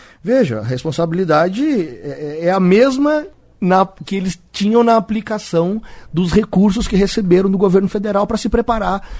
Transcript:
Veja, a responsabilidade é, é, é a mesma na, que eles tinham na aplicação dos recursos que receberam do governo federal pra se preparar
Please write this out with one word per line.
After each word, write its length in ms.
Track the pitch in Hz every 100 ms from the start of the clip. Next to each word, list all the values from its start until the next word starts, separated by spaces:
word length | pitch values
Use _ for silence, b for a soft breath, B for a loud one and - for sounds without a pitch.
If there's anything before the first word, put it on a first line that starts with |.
| b b
Veja, 380 | 175 262 175 110
a 40 |
responsabilidade 1000 | 107 127 156 147 165 170 185 151 175 202 302
é, 720 | 254 156 113 143 139 151 156
é, 40 | 170
é 40 |
a 80 | 190
mesma 680 | 180 202 269 262 294 302 294 _ _ -
na, 260 | 180 185 190
que 320 | - 147 196
eles 200 | 185 - _
tinham 320 | - 202 233
na 140 | 233 226
aplicação 840 | - 220 - 214 - 170 175 214 B B B
dos 220 | 151 180
recursos 520 | 170 220 185 202 202 -
que 120 | 190
receberam 520 | 196 - 185 180 196
do 80 | 190
governo 300 | 196 190 196
federal 400 | 214 208 196 202
pra 80 | 220
se 140 | 233
preparar 580 | 233 226 226 190 196 B B